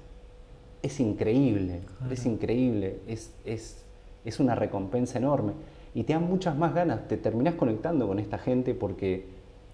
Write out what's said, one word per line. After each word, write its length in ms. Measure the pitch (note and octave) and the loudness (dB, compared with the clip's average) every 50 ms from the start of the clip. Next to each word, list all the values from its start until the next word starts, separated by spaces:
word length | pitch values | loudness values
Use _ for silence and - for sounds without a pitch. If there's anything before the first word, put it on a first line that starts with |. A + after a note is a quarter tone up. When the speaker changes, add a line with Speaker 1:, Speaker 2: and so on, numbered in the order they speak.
| - - - - - - - - - - - - - - - - | -18 -20 -20 -20 -20 -20 -20 -20 -20 -20 -20 -20 -20 -20 -10 -8
Speaker 1:
es 180 | - C#3+ - - | -6 -4 0 0
increíble, 800 | B2 G#2 G2 - - G#2+ A#2 C3+ C#3+ B2 G#2 G2 F#2+ F2+ F2+ F2 - - - - | 0 2 2 2 2 4 4 6 6 4 4 2 0 -2 -4 -6 -8 -10 -10 -8
Speaker 2:
Claro. 140 | B2+ B2+ C3 | -6 -6 -4
Speaker 1:
es 100 | B2 - | -2 -2
increíble, 760 | B2+ A2 - G#2+ G2+ A#2 B2 C3 B2 A2 G#2 F#2+ F#2+ F#2+ - F#2+ G#2+ | -2 0 0 0 0 2 2 4 2 2 2 0 -2 -4 -6 -8 -8
es, 260 | A2+ A2 - - - - - | -8 -8 -10 -14 -18 -12 -8
es, 400 | G2+ A2+ A2 - - - - - - - - - - - - - | -8 -8 -8 -8 -12 -16 -18 -20 -20 -20 -20 -20 -20 -20 -12 -10
es 140 | A#2 - - | -6 0 2
una 140 | C#3+ B2 A#2 | 4 4 4
recompensa 640 | G2+ G#2 G2 - G2 F#2+ F#2+ - B2 B2+ B2 - A#2 | 2 2 0 0 -2 -2 0 0 0 0 0 0 0
enorme. 340 | B2 C#3+ C#3+ A#2+ G#2 G#2 - - - - - - - - - | 2 2 2 2 2 0 -2 -4 -10 -16 -18 -18 -16 -6 -4
Y 100 | B2 A2+ | -2 0
te 80 | - | 2
dan 120 | D#3 E3 E3+ | 2 2 2
muchas 320 | F3 F#3+ F#3 - F3 C#3+ | 2 2 2 2 0 2
más 180 | C#3+ E3+ D#3 C#3 | 2 2 2 4
ganas, 340 | F3 F3+ D#3 A#2 G#2+ - - | 4 2 2 2 0 -2 -2
te 80 | A2 | -2
terminás 380 | G#2+ - C#3 C3 A#2 C3+ F3 E3+ | 0 0 0 2 2 2 2 2
conectando 520 | - C#3+ A#2+ A2 A2 - E3 F3 C3+ A2+ | 2 2 2 2 0 0 0 2 2 2
con 120 | G2 F#2+ G#2 | 2 0 0
esta 200 | G#2 G#2 A2+ G2+ | -2 -2 -6 -4
gente 360 | - C3 B2+ B2+ B2+ C3 A#2+ | 0 2 2 2 2 0 0
porque 520 | - G#2 G2 B2 - G2 F#2 F#3 - - - - - - - - - - - | 0 -2 -2 -2 -2 0 0 0 -2 -4 -8 -16 -20 -20 -20 -20 -20 -20 -12